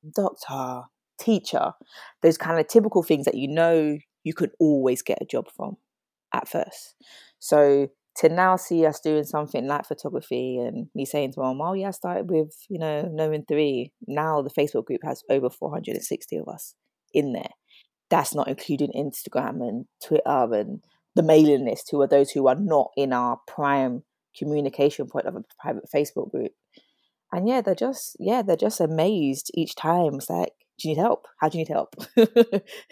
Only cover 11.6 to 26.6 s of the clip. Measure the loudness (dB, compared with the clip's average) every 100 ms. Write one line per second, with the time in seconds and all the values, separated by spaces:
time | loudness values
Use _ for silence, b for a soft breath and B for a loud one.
11.6 | -4 -4 -6 -6 -6 -4 0 -2 -2 -8
12.6 | -12 -6 -4 -4 -4 -2 -2 -2 -2 0
13.6 | 0 -2 -6 _ -6 -4 0 -2 -2 -2
14.6 | -2 -2 -4 -6 -6 -8 -2 0 0 -4
15.6 | -8 -8 -8 -8 -8 -10 -8 -10 -10 -14
16.6 | -18 _ _ _ _ -2 -2 -4 -8 -16
17.6 | b b b _ _ 0 0 -4 -4 -6
18.6 | -4 -2 -2 -4 -6 -8 -6 -4 -4 -6
19.6 | -6 -8 -10 _ 0 0 2 0 2 0
20.6 | -2 -10 -16 _ _ 0 6 8 8 6
21.6 | 2 -6 -4 0 4 6 4 4 4 4
22.6 | 2 2 2 -2 0 0 0 -4 -8 -4
23.6 | 0 2 0 -4 -12 _ _ -8 -4 -2
24.6 | -2 2 2 2 -6 -6 -6 -10 -14 -10
25.6 | -8 -8 -4 -2 -2 -6 -6 -6 -8 -10